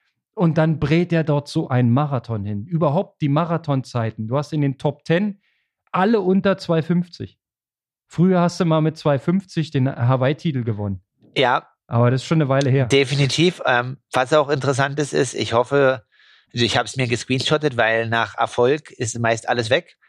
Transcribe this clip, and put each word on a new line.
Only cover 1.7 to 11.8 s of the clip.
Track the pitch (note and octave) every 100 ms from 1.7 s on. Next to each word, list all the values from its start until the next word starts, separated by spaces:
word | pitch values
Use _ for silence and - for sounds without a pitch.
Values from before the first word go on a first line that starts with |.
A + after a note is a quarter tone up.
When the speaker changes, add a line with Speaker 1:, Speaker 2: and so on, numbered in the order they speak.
| B2+ B2
Speaker 1:
Marathon | B2 D3 C3 - A2
hin. | G2+ G#2
Überhaupt | B2 E3 D#3+ E3+ G3 _
die | D3
Marathonzeiten. | C#3+ E3+ E3 E3 C3+ - B2 A2+ - A2
Du | C3+
hast | C#3+
in | D#3
den | C#3 C3+
Top | D3+ -
Ten | - E3 G#3 G3 _ _ _ _ _
alle | F3+ G3+ A3+
unter | F#3 F#3+ G3 F#3+
zwei | - E3
fünfzig. | D#3+ F3 F3 - G#2+ _ _ _ _ _ _ _ _
Früher | - F#3 F3+
hast | F3 -
du | F3
mal | D#3
mit | D#3 D#3
zwei | D3+ C#3
fünfzig | - F#3 - - D3+
den | C#3 C3
Hawaii-Titel | - A#2+ C3 C3 D#3 E3+ C3+
gewonnen. | A2+ G#2 G#2 F#2+ - _ - -
Speaker 2:
Ja. | B2 C#3 - _